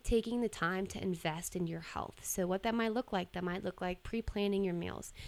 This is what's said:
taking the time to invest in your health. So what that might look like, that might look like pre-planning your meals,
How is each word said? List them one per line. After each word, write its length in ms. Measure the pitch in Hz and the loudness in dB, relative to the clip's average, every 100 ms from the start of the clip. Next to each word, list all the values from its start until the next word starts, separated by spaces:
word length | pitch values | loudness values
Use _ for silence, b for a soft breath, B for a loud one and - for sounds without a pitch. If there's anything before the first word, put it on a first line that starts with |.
taking 380 | - 233 226 240 | 4 4 4 0
the 80 | 220 | 0
time 360 | - 170 185 196 | 2 2 2 0
to 120 | - | -2
invest 540 | 190 170 165 160 - | 0 0 0 -2 -2
in 140 | 180 165 | -2 0
your 100 | 165 | -2
health. 440 | 165 - - - | -6 -6 -6 -6
So 200 | - - | -4 0
what 200 | 180 190 | 2 2
that 100 | 226 | 2
might 180 | 233 226 | 2 2
look 200 | 226 - | 2 0
like, 200 | 190 180 | 0 0
that 120 | 180 | -2
might 180 | 180 185 | -2 -2
look 180 | 190 - | -4 -2
like 220 | 180 180 | -4 -4
pre-planning 600 | - 226 - 208 202 196 | -4 -4 -2 2 2 4
your 100 | 190 | 2
meals, 380 | 170 175 - - - | 0 -2 -6 -10 -12